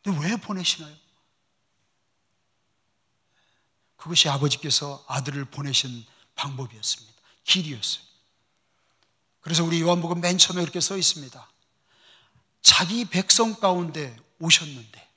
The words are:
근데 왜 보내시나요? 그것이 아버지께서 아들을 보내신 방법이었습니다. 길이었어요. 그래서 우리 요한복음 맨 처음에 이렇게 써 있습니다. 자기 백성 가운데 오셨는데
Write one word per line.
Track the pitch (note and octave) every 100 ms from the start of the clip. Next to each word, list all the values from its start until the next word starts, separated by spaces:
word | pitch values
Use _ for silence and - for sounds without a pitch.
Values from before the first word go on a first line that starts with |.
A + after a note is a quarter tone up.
근데 | G3+ E3
왜 | D#3+ A3
보내시나요? | - F#3+ E3+ - D3+ D3+ _ _ _ _ _ _ _ _ _ _ _ _ _ _ _ _ _ _ _ _ _ _ _ _ _ _ _ _ _ _
그것이 | D#3 E3+ D#3
아버지께서 | C#3 C#3+ C3+ D3+ B2+ C#3+ C#3 -
아들을 | C3 C3 C#3+ C3+
보내신 | - C#3 B2+ C3 A#2+ A2 _ _ -
방법이었습니다. | C#3+ C3 B2 G#2+ - - - _ _ _
길이었어요. | - F#3 D#3 B2 - - - _ _ _ _ _ _ _ _ _ _ _ _ _
그래서 | D#3 F3
우리 | E3 E3+
요한복음 | E3 F3 E3 F3
맨 | F3 F3+
처음에 | - F3+
이렇게 | F3 F3
써 | - G3
있습니다. | F3 D#3 C3+ B2 - _ _ _ _ _ - - _ _ _ _
자기 | - - F3 A#3 A3
백성 | F3+ F#3+ - A3+ G#3
가운데 | G3 F3+ F3 D3+ C#3 A2+ _ _
오셨는데 | E3 D#3+ D#3 C3 A2 - -